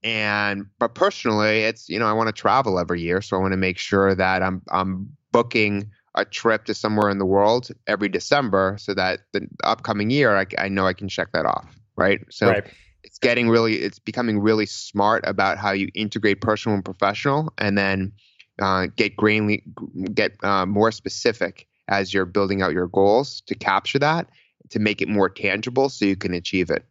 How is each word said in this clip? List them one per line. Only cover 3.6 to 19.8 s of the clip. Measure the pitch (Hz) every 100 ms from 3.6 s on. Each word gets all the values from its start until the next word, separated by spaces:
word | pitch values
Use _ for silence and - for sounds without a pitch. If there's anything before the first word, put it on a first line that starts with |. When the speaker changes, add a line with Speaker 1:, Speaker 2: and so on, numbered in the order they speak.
| 95 92
Speaker 1:
sure | - 98 98 95
that | 92 92
I'm, | 92 92 -
I'm | 92 95 92 104 - _
booking | 117 117 117 104 101 104 _ _ -
a | 101
trip | - 117 110 -
to |
somewhere | 107 107 107 104
in | 98
the | 95
world | 98 104 123 120 - -
every | 104 101
December | 90 - 147 127 95 95 101
so | -
that | 98 92 90 _
the | 101 - -
upcoming | - - - 104 104
year, | 139 131 98
I, | 95 -
I | 98
know | 98 95
I |
can | 92 98
check | - 85
that | - 76
off, | - - - _ -
right? | 95 101 -
So | - 117
Speaker 2:
Right. | 107 - - _ _
Speaker 1:
it's | - -
getting | 127 120 117
really, | 117 113 110
it's | 101 -
becoming | - 117 120 107
really | 104 110 104
smart | - - 104 101 110 -
about | 98 98 90
how | 101
you | 98 98
integrate | - 107 110 107 98
personal | 117 107 117 101
and |
professional, | 92 92 98 104 143 143 156 -
and | 104 101
then, | 98 95 95 104 _ _ - -
uh, | 98 95 90 -
get | 104 101
grainly, | 107 107 104 107 - -